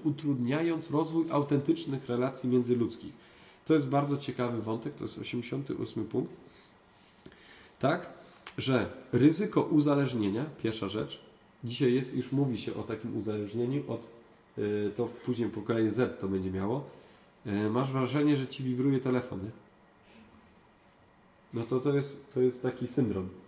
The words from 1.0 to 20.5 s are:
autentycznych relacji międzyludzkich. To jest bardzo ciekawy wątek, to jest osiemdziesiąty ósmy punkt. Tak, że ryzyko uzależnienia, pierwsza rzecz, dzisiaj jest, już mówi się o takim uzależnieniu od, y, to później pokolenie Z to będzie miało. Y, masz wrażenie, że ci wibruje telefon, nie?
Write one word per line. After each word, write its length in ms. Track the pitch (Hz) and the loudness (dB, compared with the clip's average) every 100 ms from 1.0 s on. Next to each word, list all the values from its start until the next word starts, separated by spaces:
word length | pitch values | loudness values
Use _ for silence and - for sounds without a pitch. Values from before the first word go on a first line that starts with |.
| 156 160 160 | 2 0 2
autentycznych 800 | 143 143 143 139 165 - 135 - | 0 2 2 2 0 0 -6 -2
relacji 400 | 120 131 131 127 | 0 0 -2 2
międzyludzkich. 640 | 123 120 123 110 - - - - - - - - | 2 4 2 0 -4 -14 -16 -20 -20 -20 -10 2
To 80 | |
jest 140 | 156 135 | 4 4
bardzo 280 | 139 143 139 | 2 2 0
ciekawy 460 | - 123 123 113 | -2 -2 -2 -2
wątek, 320 | 107 113 151 | -2 -4 -4
to 100 | 143 | -8
jest 140 | 110 - | -8 -8
osiemdziesiąty 560 | 107 123 117 131 139 | -6 -6 -4 -6 -4
ósmy 300 | - 113 - | -6 -4 -4
punkt. 280 | 104 120 - - - - - - - - - - - - - - - - | -2 -2 -4 -8 -20 -20 -20 -20 -20 -20 -20 -20 -20 -20 -20 -20 -20 -2
Tak, 340 | 135 175 - - - - - - | 0 0 -4 -16 -20 -20 -12 -6
że 340 | 123 127 92 - - | 2 2 2 -6 -2
ryzyko 500 | 120 139 160 214 156 | 4 6 6 2 0
uzależnienia, 840 | - 151 147 143 135 120 101 107 151 - | 4 4 4 4 2 2 0 0 -4 -4
pierwsza 260 | 117 110 98 | -4 -2 -4
rzecz, 320 | 107 139 - - - - _ | -4 -6 -10 -18 -20 -20 _
dzisiaj 300 | 120 120 135 | -8 0 4
jest, 200 | 127 143 | 4 0
już 180 | 131 123 | -4 -2
mówi 260 | 135 139 107 | 0 0 0
się 160 | 117 | -4
o 80 | 104 | -6
takim 340 | 98 110 117 107 | -6 -6 -4 -4
uzależnieniu 760 | 101 104 101 110 120 143 139 | -2 -4 -4 -2 -2 -2 -4
od, 180 | 117 - - - - - - | -6 -8 -20 -20 -20 -14 -4
y, 320 | 104 104 104 101 | -2 0 0 -2
to 100 | 117 | -4
później 440 | - - 117 110 | -4 -4 0 -2
pokolenie 400 | - 101 117 110 | -2 0 2 2
Z 300 | 101 120 - | 2 0 0
to 80 | 95 | -2
będzie 220 | 95 92 | -2 0
miało. 340 | 95 98 131 139 - - - - _ 117 | -2 -2 -2 -6 -14 -20 -20 -20 _ -4
Y, 240 | 101 107 | 0 2
masz 220 | 117 131 | 2 0
wrażenie, 440 | 135 123 143 147 143 | 0 0 4 4 4
że 100 | 131 | 0
ci 160 | - | -4
wibruje 380 | 131 123 139 135 | -2 2 2 2
telefon, 420 | 131 127 123 95 | 2 0 0 -6
nie? 80 | 101 - - - - _ - - - - - | -8 -12 -20 -20 -20 _ -20 -20 -20 -20 -20